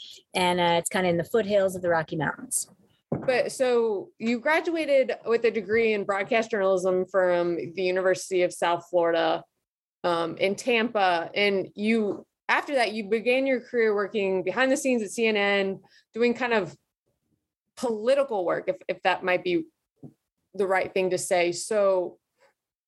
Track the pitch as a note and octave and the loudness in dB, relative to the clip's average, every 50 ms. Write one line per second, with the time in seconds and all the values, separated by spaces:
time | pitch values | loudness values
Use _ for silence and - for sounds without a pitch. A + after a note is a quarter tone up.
0 | - - - - - _ - F#3 F3+ F3+ F3+ F3+ F3 F3 E3+ E3+ E3+ - - F#3+ | -20 -20 -20 -20 -14 _ -2 0 0 2 2 2 2 2 2 2 0 -2 -2 0
1 | F#3 F3+ E3+ E3+ E3 - - A3+ G#3 G3 G#3 G3 F#3+ F#3+ F#3 F3+ F3+ E3+ E3 D#3+ | 0 0 0 0 -2 0 0 0 0 2 2 2 2 0 -2 -2 -2 0 0 0
2 | D#3+ - E3+ D#3 C#3+ - - - - - - - - - _ _ _ _ _ _ | -2 -4 -4 -4 -4 -4 -4 -6 -8 -6 -6 -6 -6 -8 _ _ _ _ _ _
3 | _ - - - - C4 B3 A#3 - G#3+ - - B3+ B3 A#3+ A#3 A3+ A3+ G#3 F#3+ | _ -8 -8 -6 -2 -2 0 0 0 -2 -2 -2 0 2 2 2 2 0 -2 -4
4 | A#2 - _ - A3 A#3 B3 A3+ A#3 D4+ D#4 E4 E4 F4+ E4 D#4+ D4+ C#4 C#4 C4+ | -6 -10 _ -6 -4 -2 -2 0 0 0 0 0 0 0 -2 -2 0 2 2 2
5 | B3 A3 G#3+ - - G#3+ A#3 A3+ A#3+ A3+ G3+ A3 F3+ G3 A3 A#3 A3+ A3 G#3+ G3+ | 2 2 -2 -6 -2 0 0 2 2 0 0 -2 -2 0 2 2 2 2 0 0
6 | F#3+ G3+ G3 G3 G3+ - B3+ B3 A3+ A3+ A3+ G3+ F#3+ F#3+ F#3+ F3+ F3 F#3+ F#3 F#3 | -2 -2 -2 -2 -2 0 0 0 0 0 0 0 2 2 2 2 2 0 0 0
7 | F#3 - - F#3+ F#3 F3+ F3 F3 F3 F3 E3+ D#3+ - F3 E3 F#3+ F#3 F3+ F#3 F#3 | -2 0 0 2 2 4 2 2 0 0 -2 -4 -6 -8 -6 -4 -2 -2 0 0
8 | F#3 F#3+ F3+ F3+ - - F#3+ F3+ F3+ E3 - - F3+ E3+ F3 E3+ - - F3 F3 | 2 0 0 0 -2 -2 0 0 0 0 0 -2 0 0 0 -2 -2 -2 0 2
9 | E3+ E3+ E3+ E3 E3 E3 E3+ E3 - _ _ _ _ _ _ _ _ _ _ _ | 2 2 2 2 2 0 0 -2 -6 _ _ _ _ _ _ _ _ _ _ _
10 | - F3+ E3+ E3 E3 E3 - - F3 G3 G3+ - - C4 A#3+ A3+ A3 A#3 - G#3 | -2 0 0 0 -2 -4 -2 -2 -2 -2 -2 -2 0 0 2 2 2 0 0 2
11 | F#3+ F3+ F3 E3 E3 D#3 - G3+ G#3 G3+ G3 F#3+ D#3+ - - G3 G#3 A3 A#3 A3+ | 2 2 2 0 -2 -4 -2 0 0 2 2 0 -2 -4 -6 -4 0 0 2 2
12 | G#3+ G3 - - - _ _ _ _ - A#3+ D4+ - D#4 C#4+ B3+ A3+ G3 G#3+ A3+ | 0 -2 -4 -6 -10 _ _ _ _ 0 0 0 0 0 0 0 0 0 -2 -6
13 | G3+ F#3+ A3 A3+ F#3+ B3 B3 C4 C4+ C4+ B3+ A#3 - - B3 A#3+ A3 A3 G3+ G#3 | -4 -2 -2 0 0 2 0 2 2 0 0 -2 -4 -4 0 2 2 2 2 0
14 | G3+ F#3+ - G#3+ G3 F#3+ F#3+ F#3 E3 F3+ F3+ A#3+ C4 C4 C4+ C4+ C#4 C4 B3 A#3 | -2 -2 -2 -2 -2 0 2 2 2 2 2 2 2 2 2 2 2 0 0 0
15 | G#3 F#3 - A#3 A3+ A3 G#3+ G3+ G3+ G3+ G3+ G3 G3 G3 F#3+ F#3+ - _ _ _ | 0 -4 -2 0 0 2 2 2 2 2 2 2 0 -2 -4 -8 -12 _ _ _
16 | _ _ - A3 A#3+ A#3+ A#3 A#3 C4 A#3+ A#3 G#3+ F3 D3 - - _ _ _ _ | _ _ -4 0 0 0 0 0 0 0 0 0 0 -2 -8 -16 _ _ _ _
17 | _ _ _ _ _ _ _ _ _ _ _ _ _ _ _ - C4 A#3+ A3 G#3 | _ _ _ _ _ _ _ _ _ _ _ _ _ _ _ -6 -4 -4 -4 -2
18 | G#3+ B3 C#4 C#4+ C#4 C4+ A3 F#3+ F3 D#3+ D3+ - - F#3 - - - - F3+ - | 0 2 2 2 0 0 -2 -2 -2 -2 -2 -2 -2 -4 -6 -6 -6 -8 -6 -2
19 | - F#3 - - F#3 F#3 F3+ F3+ F3+ F3+ F3 E3 D#3+ - _ _ _ _ _ _ | 0 0 0 0 0 0 0 0 0 0 -2 -2 -2 -6 _ _ _ _ _ _
20 | - - - _ _ _ _ _ _ _ - F#3+ G3 F#3 F#3+ F#3 - - - F#3+ | -20 -20 -20 _ _ _ _ _ _ _ -4 -2 0 0 0 0 0 0 -2 0
21 | F#3 F3+ F3+ F3 - - F#3+ F3 F3 F3 E3+ F3 - - A3 G#3 G3+ G3 F#3+ F#3 | 0 0 0 -2 -2 0 0 2 2 0 -2 -4 -4 -2 0 2 2 2 2 2
22 | F3 - - _ _ _ _ _ _ _ _ _ _ _ _ _ _ | 0 -4 -8 _ _ _ _ _ _ _ _ _ _ _ _ _ _